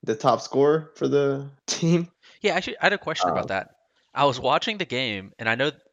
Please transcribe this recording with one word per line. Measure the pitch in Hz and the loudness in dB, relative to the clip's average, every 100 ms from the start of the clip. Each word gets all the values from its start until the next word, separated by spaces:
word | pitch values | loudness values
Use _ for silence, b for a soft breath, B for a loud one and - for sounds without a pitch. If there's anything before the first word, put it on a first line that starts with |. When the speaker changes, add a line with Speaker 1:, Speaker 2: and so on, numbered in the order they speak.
Speaker 1:
the | - 110 | -6 -2
top | 139 117 | 2 0
scorer | - 131 143 156 156 - | 0 2 4 2 -2 -6
for | 143 | 0
the | 143 139 139 139 - | 0 0 -2 -8 -14
<laughs> | - | -10
team. | - 165 170 170 _ b b | -2 2 2 0 _ b b
Speaker 2:
Yeah, | 202 175 | -2 0
actually, | - - | -2 0
I | 170 | 0
had | |
a | 196 | 0
question | - 156 180 | -4 -2 0
about | - | 0
Speaker 1:
Um, | 110 | -2
Speaker 2:
that. | 95 - _ _ _ _ | -4 -6 _ _ _ _
I | - 143 | 0 2
was | 127 | 2
watching | 127 156 233 208 | 2 2 0 -6
the | 170 | -4
game, | 120 127 101 98 - | -4 -2 -4 -8 -6
and | 113 | -2
I | 120 | 0
know, | 143 147 _ | 0 -4 _